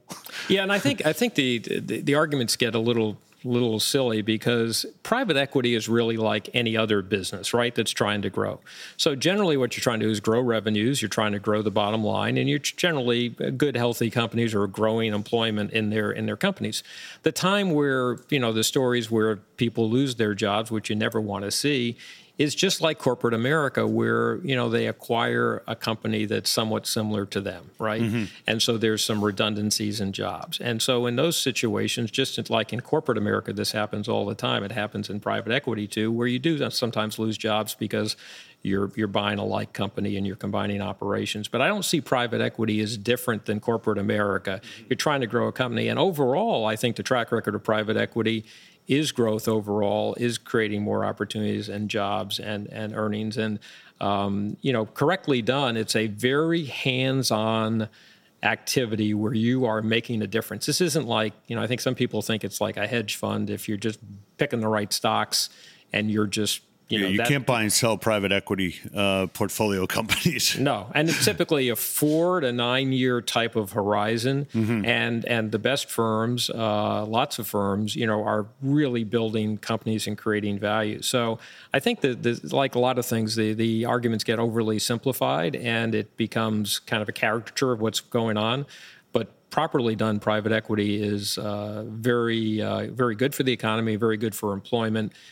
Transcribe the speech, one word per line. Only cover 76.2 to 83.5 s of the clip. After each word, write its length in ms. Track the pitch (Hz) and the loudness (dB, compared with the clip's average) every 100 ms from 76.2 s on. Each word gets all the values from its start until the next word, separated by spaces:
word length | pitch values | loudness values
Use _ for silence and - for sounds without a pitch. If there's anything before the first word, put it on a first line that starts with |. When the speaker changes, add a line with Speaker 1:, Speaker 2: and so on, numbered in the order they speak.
| 113 123 - | 0 0 -2
Speaker 2:
uh, 520 | 113 110 107 107 104 107 | -2 0 0 0 -2 0
lots 340 | 113 - - | 0 0 -4
of 80 | 104 | -4
firms, 480 | 104 98 98 104 - | 0 0 0 -2 0
you 100 | 117 | 0
know, 180 | 107 | 0
are 220 | 107 107 104 - | 0 -2 -2 -6
really 420 | 135 147 143 120 | 0 2 2 0
building 540 | 107 117 113 110 107 107 | 0 0 0 0 0 -2
companies 480 | - 113 - 107 110 | -2 -2 0 -2 -2
and 100 | 104 | -4
creating 440 | - 104 104 101 | -2 0 0 -2
value. 420 | 104 107 107 107 | 0 0 0 -2
So 380 | - 127 117 113 - - - | -2 0 0 -2 -8 -20 -2
I 60 | 135 | 0
think 220 | 240 240 | 2 2
that 200 | 139 113 | 0 0
the, 180 | 113 120 - 135 | 0 -2 -2 0
like 200 | 135 123 | 2 2
a 40 | |
lot 200 | 123 127 | 2 2
of 60 | 117 | 0
things, 280 | 113 107 113 | 0 0 0
the, 180 | 107 | 0